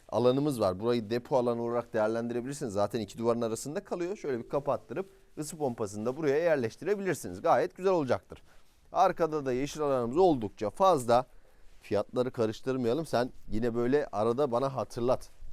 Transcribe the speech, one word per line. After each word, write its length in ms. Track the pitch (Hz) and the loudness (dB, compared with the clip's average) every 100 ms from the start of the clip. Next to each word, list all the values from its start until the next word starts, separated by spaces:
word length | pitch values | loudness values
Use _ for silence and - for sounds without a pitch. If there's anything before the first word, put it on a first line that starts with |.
| - | -4
alanımız 520 | 110 123 135 147 123 | 2 4 4 2 2
var. 180 | 98 95 | 0 2
Burayı 300 | 117 120 104 | 0 0 0
depo 280 | 120 120 131 | -4 0 0
alanı 240 | 120 117 | 2 0
olarak 320 | 117 120 117 | -2 -2 -2
değerlendirebilirsiniz. 800 | 113 107 117 117 120 123 143 135 | 0 0 0 -2 -4 -6 -8 -4
Zaten 260 | 98 101 120 | -2 0 -2
iki 180 | 104 - | -6 -2
duvarın 240 | 117 117 | 0 0
arasında 420 | 117 113 135 170 | 0 -4 -6 -8
kalıyor. 340 | - 180 175 208 | -6 -6 -6 -6
Şöyle 220 | 151 120 | -4 -4
bir 100 | - | -4
kapattırıp 600 | 147 143 117 - 135 190 - - - | -4 -2 -4 -4 -8 -8 -12 -18 -12
ısı 200 | 147 165 | -10 -4
pompasını 480 | 139 117 104 104 113 | -4 -4 -6 -4 -4
da 120 | 135 | -2
buraya 200 | 151 143 | 0 2
yerleştirebilirsiniz. 1040 | 170 147 113 - 170 208 190 139 104 90 | 2 2 0 -4 -4 -2 -2 -4 -6 -2
Gayet 340 | 160 127 180 - | 2 2 2 -2
güzel 160 | 185 | 0
olacaktır. 520 | 180 131 101 - - - - - _ - | 2 2 -2 -4 -20 -20 -20 -20 _ -6
Arkada 540 | - 185 170 160 156 135 | 2 2 2 -2 -2 -2
da 80 | |
yeşil 280 | 123 - 156 | -2 -2 -2
alanımız 360 | 147 131 117 143 | 0 0 0 4
oldukça 520 | 190 135 101 - 104 | 4 4 -2 -4 -4
fazla. 560 | - 190 156 120 120 - - - - - - | 2 4 4 4 4 2 -10 -20 -20 -20 -16
Fiyatları 500 | - 101 - 123 127 | -4 -2 -2 -2 -2
karıştırmayalım. 720 | 120 110 110 131 131 117 139 160 | 0 -2 -2 -4 -2 0 0 0
Sen 260 | 117 127 - - | 0 -2 -4 -4
yine 280 | 107 120 117 | -2 0 0
böyle 320 | 120 147 - | 2 2 0
arada 400 | 101 113 120 147 | 0 0 2 0
bana 240 | 117 135 131 | 0 -2 -4
hatırlat. 540 | 104 - 120 120 - - - | -6 -2 2 2 0 -14 -8